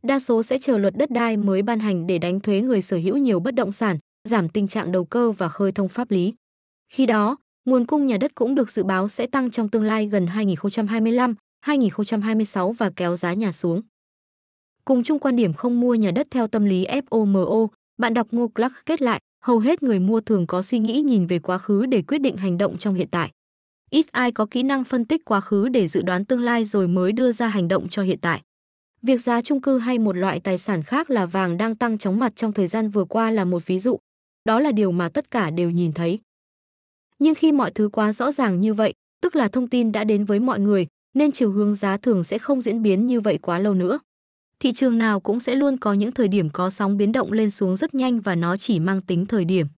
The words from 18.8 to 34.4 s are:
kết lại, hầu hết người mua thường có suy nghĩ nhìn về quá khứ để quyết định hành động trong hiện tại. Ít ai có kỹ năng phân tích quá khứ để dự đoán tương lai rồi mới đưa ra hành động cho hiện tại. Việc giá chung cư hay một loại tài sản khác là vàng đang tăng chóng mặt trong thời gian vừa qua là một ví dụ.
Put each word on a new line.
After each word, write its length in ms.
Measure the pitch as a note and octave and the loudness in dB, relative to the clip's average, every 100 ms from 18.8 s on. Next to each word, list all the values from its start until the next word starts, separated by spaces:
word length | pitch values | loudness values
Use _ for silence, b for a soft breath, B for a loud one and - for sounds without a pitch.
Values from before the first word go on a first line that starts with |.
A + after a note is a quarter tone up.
| - | -4
kết 160 | D#4+ | -2
lại, 180 | B3+ G#3+ _ _ - | 0 -2 _ _ 0
hầu 140 | A#3 | 2
hết 240 | A3+ E4+ | 4 2
người 160 | C4+ G3+ | 2 2
mua 220 | F#3+ A3+ | 2 0
thường 260 | A3 G#3 E3+ | 2 0 0
có 140 | F3+ | -2
suy 180 | F#3+ A#3+ | -2 0
nghĩ 220 | A3 B3 | 0 0
nhìn 260 | D4 A3+ E3+ | 2 2 2
về 120 | F3 | -2
quá 180 | - F#3 | -2 -4
khứ 280 | - G3+ B3+ | 0 0 2
để 160 | B3 | 0
quyết 160 | D3+ D4 | 0 0
định 160 | C4+ F3+ | 0 -2
hành 200 | F#3+ F3 | -4 -2
động 200 | G3+ F3 | -2 -2
trong 160 | G#3+ | -4
hiện 140 | F#3+ E3+ | -2 -2
tại. 200 | F3 D#3 _ _ _ _ _ _ | -2 -4 _ _ _ _ _ _
Ít 200 | D4+ D#4 | 0 0
ai 200 | - B3 | 0 -2
có 140 | A#3 G#3+ | 0 -2
kỹ 180 | B3 | 0
năng 200 | C4+ C4+ | 0 -2
phân 220 | B3+ B3+ A3+ | -2 -2 0
tích 200 | D#4+ - | -2 0
quá 160 | G3+ | -2
khứ 280 | - G3+ A#3 | 0 0 2
để 180 | B3+ F3 | 2 2
dự 140 | F3 | 0
đoán 240 | F3+ F3+ G3+ | 0 -2 0
tương 160 | B3+ | 0
lai 240 | A#3+ A#3 G#3+ | 0 0 0
rồi 220 | G#3 F#3 | 0 2
mới 240 | F3+ F3+ | 2 0
đưa 200 | A3 B3+ | 2 0
ra 160 | A#3 A#3 | 2 -2
hành 200 | G3+ E3+ | 0 0
động 220 | F#3 E3+ | -2 -2
cho 120 | - | -4
hiện 180 | F#3+ - | -2 -2
tại. 200 | F3 D#3+ _ _ _ _ _ _ | -2 -4 _ _ _ _ _ _
Việc 160 | A#3 B3+ | 0 0
giá 240 | B3 A#3 | 2 -2
chung 200 | A#3+ C#4+ | 0 -2
cư 160 | C4+ C4 | 0 0
hay 220 | A#3 B3 | 0 0
một 180 | A3 F3+ | 0 0
loại 220 | F#3+ E3+ | -2 -2
tài 180 | G3 F#3 | -2 -2
sản 260 | G3 F#3 | -2 -4
khác 260 | D3 C4 D#4+ | -2 -4 0
là 160 | A#3+ F3+ | -2 0
vàng 320 | F#3+ F#3 E3+ | -2 -2 -2
đang 180 | A3 A3 | -4 -2
tăng 220 | A#3+ A3 | -2 -2
chóng 220 | G3+ G3 | -2 0
mặt 160 | B3+ - | -2 -2
trong 180 | A3 | -4
thời 140 | G#3 F3+ | -2 -2
gian 220 | A3+ A3 | -2 -2
vừa 160 | G#3 F#3 | -2 -2
qua 260 | A3+ A3+ | 0 0
là 140 | A3 F3+ | 0 0
một 200 | F3 - | -2 -2
ví 140 | F#3 | -2
dụ. 180 | A3+ - _ _ _ _ | -2 -4 _ _ _ _